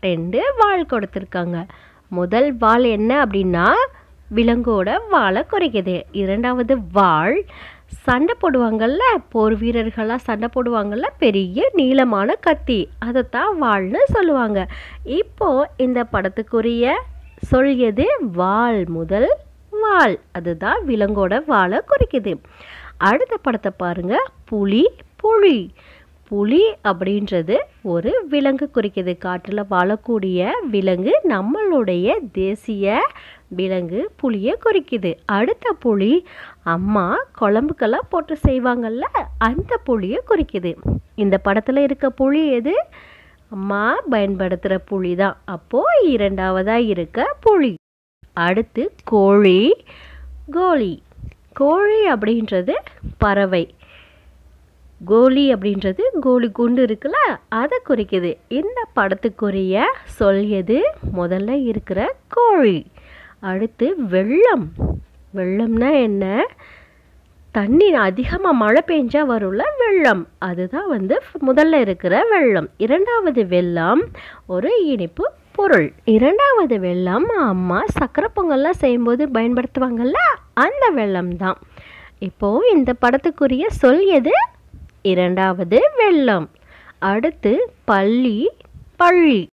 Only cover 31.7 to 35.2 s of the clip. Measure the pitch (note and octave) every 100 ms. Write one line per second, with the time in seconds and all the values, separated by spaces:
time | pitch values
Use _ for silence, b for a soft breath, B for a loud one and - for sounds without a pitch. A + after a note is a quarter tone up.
31.7 | D#4+ G#3 F3 G3 G4+ C4 F#3+ F#3+ G#3 -
32.7 | G#3 G3 A3+ B4+ B B B B F3+ F#3+
33.7 | F#3 E3+ F#3 G4 _ C4+ G#3 G#3 A4+ A4+
34.7 | G4 D4 A#3 F#3 D#3+